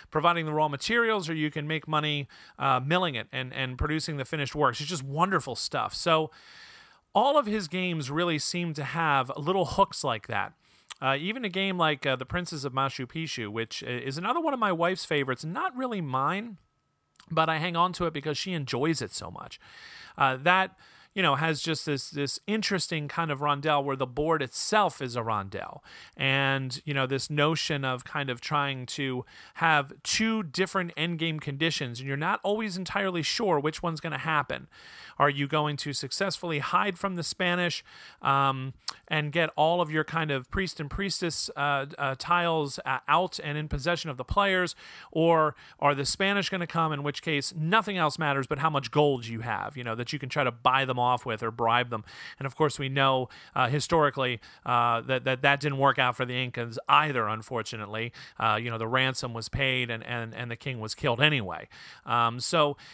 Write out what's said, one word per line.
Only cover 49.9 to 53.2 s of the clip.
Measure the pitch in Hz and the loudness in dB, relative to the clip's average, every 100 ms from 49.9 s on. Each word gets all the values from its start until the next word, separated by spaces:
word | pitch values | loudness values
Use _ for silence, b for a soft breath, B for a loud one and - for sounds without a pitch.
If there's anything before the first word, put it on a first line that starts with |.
| 113 | -6
that | 120 | -4
you | 147 | -6
can | 127 | -4
try | 151 | 0
to | 127 | 0
buy | 117 127 131 | 2 4 4
them | 131 127 | 4 2
off | 123 123 - | 2 2 0
with | 110 | -4
or | 113 | -4
bribe | 117 117 120 123 | 2 4 4 2
them? | 113 - B B B | -4 -8 B B B
And | 139 | -6
of | |
course, | - 151 - | 0 0 0
we | 135 | -4
know, | 139 135 131 | 2 4 4